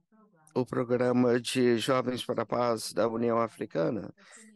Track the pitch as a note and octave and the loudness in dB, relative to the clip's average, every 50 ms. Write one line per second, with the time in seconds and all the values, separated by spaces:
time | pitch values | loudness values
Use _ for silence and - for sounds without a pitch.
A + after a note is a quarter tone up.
0 | _ _ _ _ _ _ _ _ _ _ - B2+ B2 - - C3 B2 A#2 B2 A#2+ | _ _ _ _ _ _ _ _ _ _ -4 -4 -4 -2 -4 -4 -2 0 0 2
1 | B2 B2 B2 B2 B2 A#2+ A#2+ B2 A#2 - - C3 B2 B2 A#2+ A2+ G#2+ - C3 B2+ | 2 2 4 4 4 4 4 2 0 -2 0 2 4 4 4 2 2 0 0 0
2 | A#2+ B2 B2+ A#2 - - A#2+ A2+ A2+ - B2 A#2+ A#2+ A#2+ A#2 A2 - - - - | 0 -2 -4 -6 -6 -4 -4 -4 -2 -2 -2 0 0 0 0 -2 -4 -6 -2 0
3 | G#2+ A#2 A2+ A2+ A#2+ A#2+ A2+ A#2 A#2 A2+ - - G#2+ G#2+ - - - D3 B2 G2 | 0 0 0 -2 0 0 2 0 0 -2 -4 -10 -10 -6 -4 -2 -2 -2 -2 -4
4 | F2+ - - _ - - - - - - _ | -8 -10 -16 _ -20 -20 -20 -20 -20 -20 _